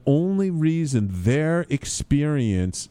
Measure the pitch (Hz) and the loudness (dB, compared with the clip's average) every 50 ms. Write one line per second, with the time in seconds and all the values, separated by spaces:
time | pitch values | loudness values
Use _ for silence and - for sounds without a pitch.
0 | - 139 139 151 175 190 196 196 196 190 175 160 156 160 160 165 160 143 139 113 | 0 2 2 2 2 0 0 0 0 0 0 0 2 2 2 0 0 0 0 0
1 | 104 98 92 90 90 110 127 147 156 160 170 170 170 - 147 139 - - - - | 0 0 -2 -2 0 0 2 2 2 0 0 0 0 -2 -4 -4 -4 -6 -8 -8
2 | - - 143 143 147 151 151 139 120 110 95 92 92 92 - - - - | -2 0 0 2 2 0 0 0 0 2 2 0 0 -2 -4 -6 -12 -10